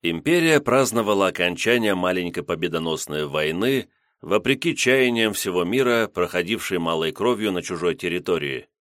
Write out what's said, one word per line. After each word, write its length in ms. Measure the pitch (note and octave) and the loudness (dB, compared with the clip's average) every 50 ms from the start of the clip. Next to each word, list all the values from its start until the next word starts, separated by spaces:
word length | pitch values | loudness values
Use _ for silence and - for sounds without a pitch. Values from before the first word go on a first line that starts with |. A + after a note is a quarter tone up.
Империя 600 | - - - - - C#3+ E3+ F3 E3 D#3+ D#3 C#3+ | -2 -2 -4 -2 0 0 2 2 4 4 4 4
праздновала 640 | D3 - A#2 C3+ C3+ A2 A2 A#2 A2 G#2 G#2 G2 G2 | 4 4 4 4 2 2 2 0 2 4 4 4 4
окончание 680 | F#2 E2+ - F2+ F2+ F2 F2 - A2+ A#2+ A#2+ A2 G#2 G2 | 2 2 0 0 0 0 0 0 2 2 2 2 0 0
маленькой 500 | F2+ F2+ F2+ F#2 F#2 F2 E2+ D#2+ F2+ D#2 | 2 0 0 0 0 -2 -4 -6 -6 -4
победоносной 800 | - F2 D#2 E2 E2+ D#2 E2 D#2+ E2 D#2+ D2+ - - D2 D2+ D2+ | -4 -4 -2 -2 -2 -2 -2 -2 -2 -4 -4 -6 -6 -4 -4 -4
войны, 640 | C#2+ C#2+ D#2 D2+ D#2 D#2+ F2 G#2+ B2+ C3+ B2+ - _ _ _ _ _ _ _ | -2 -2 -2 -2 -2 -2 -2 0 0 0 -2 -4 _ _ _ _ _ _ _
вопреки 560 | - - F#2+ G#2+ - A#2+ C#3 C3 - E3+ D3 | -4 0 0 0 2 0 -2 0 0 -4 -2
чаяниям 560 | - - B2 C3 C3+ B2+ B2 A#2+ A#2 A2+ G#2+ G2+ | 0 2 2 4 4 4 2 2 2 2 0 0
всего 320 | - - G2+ F2 F2+ F2 | -2 -4 -2 0 0 0
мира, 420 | F2 A2 C3+ C3 B2 A#2+ A#2 A2 | 0 0 2 2 2 2 2 0
проходившей 720 | G2+ _ F2+ F2+ E2 - F2+ F2 F2 A2+ - - - G2 F2 | 0 _ -2 -2 0 0 -2 -2 -2 -4 -4 -2 -4 -2 -2
малой 320 | E2 E2 E2 D#2+ D#2+ D#2 | 0 0 0 0 -2 -2
кровью 400 | D2+ - G2+ A#2+ B2 G#2 G#2+ G#2 | -2 -2 0 0 0 0 -2 -2
на 100 | F#2 F2 | -2 -2
чужой 340 | E2+ - F#2 D#2+ E2+ F2 D#2+ | -4 -6 -6 -2 -2 -2 -2
территории. 760 | - - F2+ E2+ F2+ - - F2+ D#2 D2 C#2 C2+ B1+ - _ _ _ | -2 -4 -4 -4 -4 -2 -2 -2 -2 -2 -4 -6 -8 -10 _ _ _